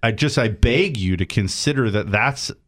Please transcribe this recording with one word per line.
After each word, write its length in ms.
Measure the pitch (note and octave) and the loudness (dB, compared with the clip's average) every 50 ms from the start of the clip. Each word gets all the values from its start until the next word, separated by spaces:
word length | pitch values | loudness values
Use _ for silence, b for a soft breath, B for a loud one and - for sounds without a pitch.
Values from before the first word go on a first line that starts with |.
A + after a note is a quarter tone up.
| - | -2
I 80 | A2+ | -2
just, 260 | A2 G#2+ D3+ D3 - - | 0 0 -2 0 2 0
I 120 | B2 G#2 | 0 0
beg 480 | G#2 - - B2 A#2+ D3 F#3+ G3+ D3 A2+ | 2 2 2 4 4 2 2 0 0 -2
you 200 | F#2 F#2 F#2 F2 | 0 0 0 0
to 80 | F#2 | -2
consider 640 | - - - G2+ F#2+ - - - C#3+ D3 C3+ B2 A2 | -2 -2 -2 -2 -2 -4 -2 -2 -2 0 0 0 0
that 220 | G2 G#2 - - | 0 -2 -2 0
that's 400 | G2+ G#2 A2+ C3+ C#3 - - - - - _ | 0 2 2 0 -2 -4 -8 -10 -12 -14 _